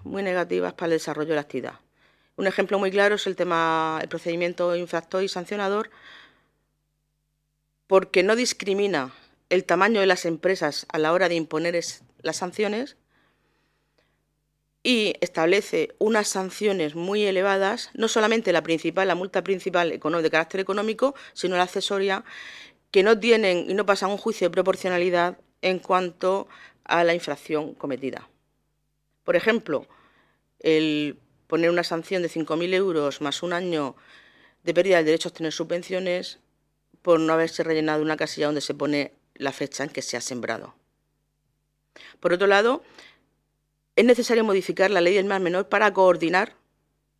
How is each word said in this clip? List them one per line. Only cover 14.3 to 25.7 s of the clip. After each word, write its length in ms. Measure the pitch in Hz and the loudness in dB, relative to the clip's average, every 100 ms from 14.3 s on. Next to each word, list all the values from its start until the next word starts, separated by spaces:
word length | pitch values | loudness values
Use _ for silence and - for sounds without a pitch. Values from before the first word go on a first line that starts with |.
| _ _ _ _ _ | _ _ _ _ _
y 320 | 247 240 202 - | 0 2 0 -2
establece 760 | 175 - 165 196 - 165 151 - | -4 0 2 2 2 -2 -2 -2
unas 280 | 214 220 208 | 0 2 0
sanciones 680 | 196 190 - 208 190 151 165 | -4 -6 -4 -2 -2 -2 -4
muy 280 | 180 208 | -4 -2
elevadas, 680 | 208 190 196 196 196 233 - | 0 0 0 2 0 -2 -8
no 140 | - 220 | -4 -2
solamente 460 | 233 214 226 190 | 2 2 2 2
la 100 | 165 | 0
principal, 440 | 165 160 165 180 190 | 0 -2 -2 0 0
la 80 | 175 | 0
multa 280 | 185 185 | -2 -4
principal 480 | 175 185 190 175 170 | -2 -4 -2 0 0
econo-, 300 | - 156 170 | -2 -4 -2
de 80 | 160 | 0
carácter 300 | 160 170 190 | 0 0 -4
económico, 540 | 190 202 214 220 262 277 - | -4 -2 -4 0 -2 -2 -14
sino 240 | - 180 180 | -6 -2 0
la 60 | |
accesoria, 600 | 180 196 - 196 196 196 - - - - - _ _ | -2 -2 -4 -2 -2 -4 -6 -18 -18 -20 -20 _ _
que 120 | 196 | 4
no 160 | 202 226 | 6 4
tienen 500 | 233 226 196 180 - | 4 4 4 2 0
y 40 | |
no 120 | 196 196 | 0 0
pasan 260 | 196 196 | 0 0
un 60 | 202 | -2
juicio 300 | 226 208 175 | -4 0 0
de 40 | |
proporcionalidad 840 | 175 185 185 185 175 180 175 175 180 _ _ | 2 0 0 -2 0 2 2 0 -2 _ _
en 180 | 185 | -2